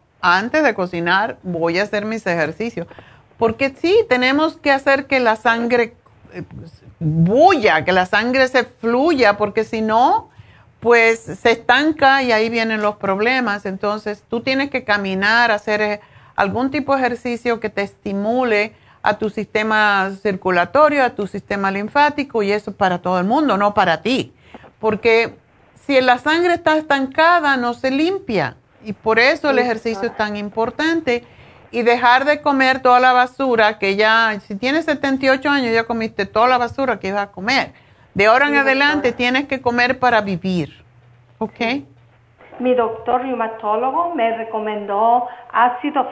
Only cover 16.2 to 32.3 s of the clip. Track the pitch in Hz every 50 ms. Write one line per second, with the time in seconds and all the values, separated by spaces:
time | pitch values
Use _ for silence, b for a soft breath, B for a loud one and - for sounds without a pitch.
16.2 | b b b b 202 196 185 220 254 269 269 302 269 277 269 269 254 240 240 226
17.2 | - 247 240 226 - 240 233 220 - 214 - - 202 196 - _ - 208 196 196
18.2 | 202 214 240 254 254 240 214 208 208 220 b b b b b b b - 208 -
19.2 | 220 214 208 220 208 - - 214 214 220 220 214 214 208 202 196 190 196 196 190
20.2 | - 214 190 185 - 185 180 175 175 180 - 277 302 294 294 285 262 240 240 -
21.2 | 208 185 - 202 - - 202 202 196 196 190 196 208 214 - 285 294 294 285 294
22.2 | 269 277 - 226 208 196 202 208 208 - 202 - 208 185 180 175 - 180 185 185
23.2 | 175 196 233 302 302 269 202 190 202 208 208 - 190 175 165 156 - 214 262 233
24.2 | 147 - B B B B B B B B B _ 220 220 214 208 - 233 226 226
25.2 | 226 - - - _ _ _ _ _ _ _ _ - - 277 262 254 254 247 247
26.2 | - 294 311 339 349 359 349 349 349 311 311 311 311 311 285 269 269 262 269 -
27.2 | 320 330 349 349 302 285 277 262 240 240 240 240 - 262 262 277 311 349 392 381
28.2 | 392 - 226 185 147 123 - _ _ _ _ _ - 214 202 - - 220 220 220
29.2 | 240 269 320 320 - 294 269 254 247 247 226 220 - 233 226 196 196 233 226 -
30.2 | 214 208 208 208 208 208 196 226 226 247 240 - 302 320 339 339 320 262 240 240
31.2 | - B B B B B B B B B - 233 233 233 240 247 247 240 240 262
32.2 | 269 294